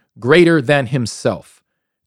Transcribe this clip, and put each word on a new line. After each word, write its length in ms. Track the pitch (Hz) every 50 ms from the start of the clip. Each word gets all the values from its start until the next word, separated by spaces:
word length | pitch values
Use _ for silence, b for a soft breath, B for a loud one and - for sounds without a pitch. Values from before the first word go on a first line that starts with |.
| _ _ _ -
greater 420 | 107 120 151 175 180 170 165 160
than 260 | 131 120 147 143 135 110
himself 760 | 131 135 120 104 - - - 123 98 73 - _ _ _ _ _ _ _ _ _ _ _ _